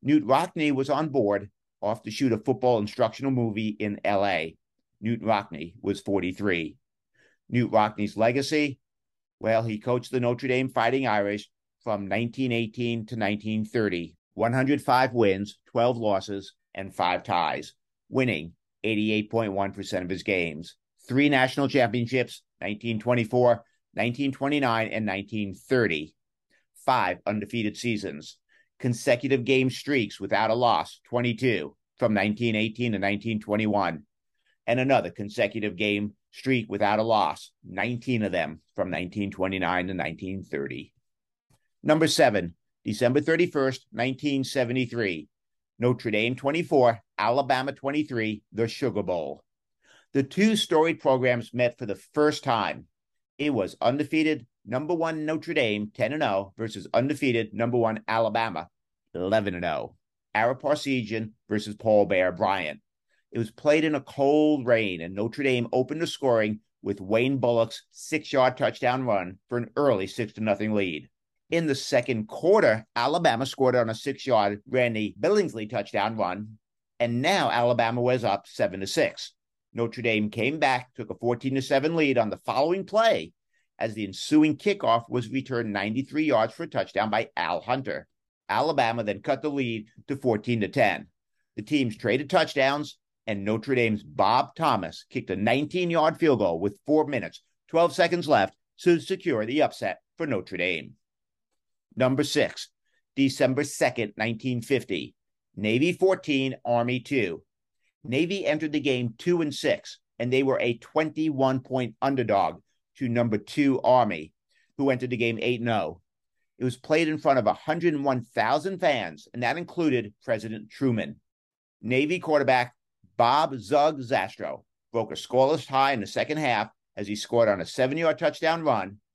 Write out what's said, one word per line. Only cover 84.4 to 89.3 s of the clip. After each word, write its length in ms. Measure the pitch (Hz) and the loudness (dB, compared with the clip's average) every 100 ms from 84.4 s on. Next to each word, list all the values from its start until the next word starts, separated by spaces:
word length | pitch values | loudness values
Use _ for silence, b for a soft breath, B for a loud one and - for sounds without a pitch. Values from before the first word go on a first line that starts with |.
| 156 147 | 6 2
kickoff 540 | 208 202 120 117 - | -2 -2 2 0 2
was 180 | 123 117 | -4 -2
returned 440 | 131 135 123 113 | -6 -4 -4 -2
ninety-three 520 | 101 101 110 139 147 | -2 -2 -4 -4 -2
yards 300 | 156 120 113 | 2 2 2
for 80 | - | -2
a 60 | 165 | -6
touchdown 420 | 131 92 - 110 | -4 -2 0 0
by 200 | 107 113 - | 0 -2 -4
Al 240 | 85 87 | -2 -4
Hunter. 460 | - 127 131 69 - _ _ _ _ | -2 -4 -4 -8 -10 _ _ _ _
Alabama 540 | 104 143 147 117 117 | 0 0 2 0 0
then 180 | 107 104 | -2 -4
cut 220 | 104 | -2